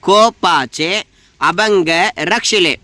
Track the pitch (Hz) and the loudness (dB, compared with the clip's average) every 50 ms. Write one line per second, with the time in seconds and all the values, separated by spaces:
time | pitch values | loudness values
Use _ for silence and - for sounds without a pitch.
0 | - - 196 208 214 233 226 _ - 185 170 151 135 120 - - 151 165 190 214 | 0 2 2 4 4 2 0 _ -2 0 0 0 -2 -4 -6 -6 -4 -4 -4 -6
1 | - _ _ _ _ _ _ _ 131 151 170 180 214 220 208 190 175 156 165 170 | -6 _ _ _ _ _ _ _ -2 -2 0 0 0 2 2 2 2 2 0 0
2 | 185 214 - - 151 165 202 233 - - - 208 180 160 127 - | 0 -2 -2 -4 -4 -2 -2 -2 -2 -2 0 0 0 0 -2 -4